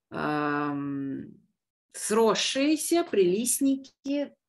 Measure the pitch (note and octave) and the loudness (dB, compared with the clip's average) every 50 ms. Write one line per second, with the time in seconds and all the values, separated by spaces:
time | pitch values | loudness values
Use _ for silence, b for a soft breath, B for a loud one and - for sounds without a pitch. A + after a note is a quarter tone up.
0 | _ _ - D#3+ D3+ D3+ D3+ D3 D3 D3 D3 D3 D3 D3 C#3+ C#3+ C#3+ C#3+ C#3 C#3 | _ _ -8 -4 -4 -2 -2 -2 -2 -2 -2 -2 -2 -2 -4 -4 -4 -4 -4 -6
1 | C#3 C#3 C3+ C3+ - D#3 - - _ _ _ _ _ _ _ _ _ _ - - | -6 -6 -6 -8 -10 -12 -16 -20 _ _ _ _ _ _ _ _ _ _ -14 -10
2 | - - G#3 A3+ A3+ A3 G3 - - - - C4 C#4 D4+ D#4 D4 - - E4+ E4+ | -4 0 2 4 4 4 4 2 0 0 0 2 2 2 2 0 0 2 2 2
3 | E4+ - - G3+ F#3+ F3 F3+ G#3+ B3 B3 - - C#4 C4+ C4+ C4+ C4+ - _ _ | 2 2 2 4 4 4 4 2 0 0 0 2 2 2 2 0 -4 -10 _ _
4 | - C4+ C#4+ C#4+ C#4 C#4 - _ _ | -6 -4 -2 -2 -2 -4 -8 _ _